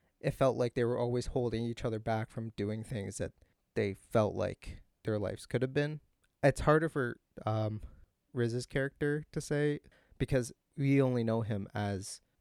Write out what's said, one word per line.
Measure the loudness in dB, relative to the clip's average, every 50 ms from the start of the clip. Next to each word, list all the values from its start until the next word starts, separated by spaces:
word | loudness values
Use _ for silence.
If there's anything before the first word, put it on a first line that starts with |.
| _ _ _ _
it | -4 -4
felt | 0 2 2 2 4 2
like | 0 0 2
they | 2 2
were | 2 2 2
always | 0 0 0 0 -2 -2
holding | -2 0 0 0 0 0 -2
each | -2 -4 -4 -4
other | -4 -4 -2
back | -2 0 0 0 -2 -4
from | -6 -8 -8 -6
doing | -4 -2 -2 -2 -2 -4 -6
things | -6 -6 -6 -6 -6 -6 -4
that | -6 -6 -6 _ _ _ _ _ _ _ -2
they | -2 0 0 -2
felt | -6 -6 _ 2 4 4 2 2
like | -2 -2 -4 -4 -6 -10 -14 -14 -14 -16 _ _ _ -6
their | -4 -2 -2
lives | -2 -4 -6 -8 -6 -4
could | -2 -2 0
have | 0 0
been. | 0 -2 -2 -4 -8 -12 _ _ _ _ _ _ _ 4
It's | 4 4 6
harder | 6 6 6 6 4 2
for, | 0 -2 -2 -2 -4 -8 _ _ _ -8 -4
um, | -2 0 0 0 -2 -4 -6 -10 -12 -16 -20 -20 -20 _ _ _ _ -4
Riz's | -2 0 0 0 -4 -6 -4
character | -2 -2 -2 -2 -2 -2 -2 0 0 -2 -4 -6
to | -8 -8
say, | -4 -2 0 0 2 0 0 -2 -6 -14 -20 _ _ _ -6 -4
because | -2 2 2 2 0 0 -6 -14 _ _ _ 0
we | 2 4 6 6
only | 6 4 2 2 0
know | 0 0 0 0
him | -2 -2 -4 -4 -6 -4
as | -4 -2 -2 -2 -4 -6 -8 -12 -16 _ _ _ _